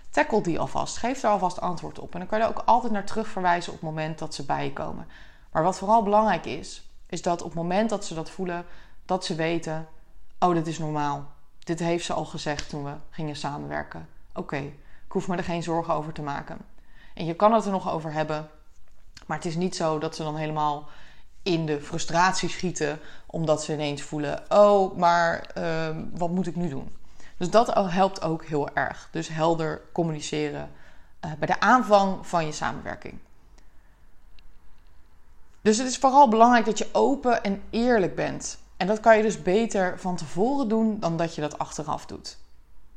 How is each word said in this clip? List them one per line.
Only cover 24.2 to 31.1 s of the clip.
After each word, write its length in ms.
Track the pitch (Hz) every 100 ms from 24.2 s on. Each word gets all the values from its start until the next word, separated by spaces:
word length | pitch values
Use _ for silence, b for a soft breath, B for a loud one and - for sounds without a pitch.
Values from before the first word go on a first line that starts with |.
| 147 143 -
"Oh, 480 | 190 208 202 190 180
maar, 440 | 175 170 170 170 -
ehm, 500 | - 175 160 160 160 -
wat 160 | - 175
moet 180 | 180 175
ik 80 | 170
nu 140 | 175
doen?" 280 | 135 123 - - b b b
Dus 120 | 180
dat 240 | 208 196 220
helpt 460 | 190 175 190 196
ook 240 | - 160 -
heel 240 | 151 143
erg. 340 | - 135 - -
Dus 160 | 156 160
helder 540 | 160 160 165 160 156 -
communiceren, 800 | - 165 156 147 151 151 147 147 b b b b